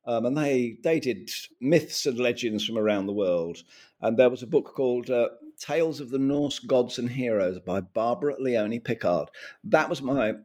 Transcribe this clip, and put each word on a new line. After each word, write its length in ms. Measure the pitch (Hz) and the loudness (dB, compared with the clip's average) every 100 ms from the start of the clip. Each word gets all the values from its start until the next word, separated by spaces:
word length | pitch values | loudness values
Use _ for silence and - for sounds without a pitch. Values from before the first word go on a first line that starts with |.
| 123 | -4
um, 200 | 117 120 | -2 0
and 100 | 147 | 0
they, 420 | 143 131 117 113 | 2 2 0 -2
they 180 | 160 160 | 0 2
did 300 | 127 95 - - - - | 0 -4 -8 -12 -12 -6
myths 460 | 135 165 - - 147 | 2 2 2 -4 -2
and 120 | 120 | 0
legends 460 | 123 120 120 104 | -2 0 -2 -2
from 140 | 113 113 | -2 0
around 280 | 107 101 98 | 2 2 0
the 60 | |
world. 500 | 104 92 87 85 85 - - - _ | 0 2 2 0 -8 -18 -20 -20 _
And 160 | 110 117 | 0 4
there 140 | 123 | 4
was 120 | 127 | 4
a 40 | 113 | 0
book 280 | 143 - | 0 0
called, 360 | - 127 123 127 | -2 0 -2 -2
uh, 200 | 120 117 - - - | 0 0 -2 -20 -16
Tales 420 | - 156 160 139 | -4 0 0 -4
of 100 | 120 | -6
the 80 | 135 | -2
Norse 400 | 135 147 143 - | 0 0 -2 -4
Gods 400 | 123 127 120 - | 2 2 2 -2
and 100 | 120 | -4
Heroes 500 | 127 123 107 92 90 | -2 0 2 0 -2
by 200 | 90 95 | -4 -4
Barbara 540 | 90 110 117 120 147 131 | -2 -2 0 0 -2 -2
Leone 420 | 131 117 104 117 | 0 0 0 -4
Pickard. 480 | - 113 90 85 - - - - | -4 -2 0 0 -2 -12 -20 -14
That 240 | 107 156 151 | 2 4 4
was 140 | 156 | -2
my 320 | 131 135 110 107 | -2 0 0 -2